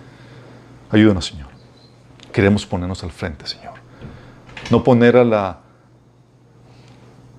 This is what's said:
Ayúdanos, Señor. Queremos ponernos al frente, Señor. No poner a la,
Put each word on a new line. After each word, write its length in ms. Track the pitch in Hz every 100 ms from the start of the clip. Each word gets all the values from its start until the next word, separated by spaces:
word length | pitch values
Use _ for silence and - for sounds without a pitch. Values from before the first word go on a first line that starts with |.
| - - - - - - - - -
Ayúdanos, 360 | 107 110 92 -
Señor. 220 | 78 69 - - _ _ _ _ - -
Queremos 320 | - 98 101
ponernos 380 | - 92 90 95
al 80 | 90
frente, 360 | - 90 78 -
Señor. 280 | - - - - - - - - - - - -
No 140 | 117
poner 320 | - 117 120 123
a 80 |
la, 360 | 120 107 95 90 _ _ _ _ _ _ _ _ _ _ _ - - - - - -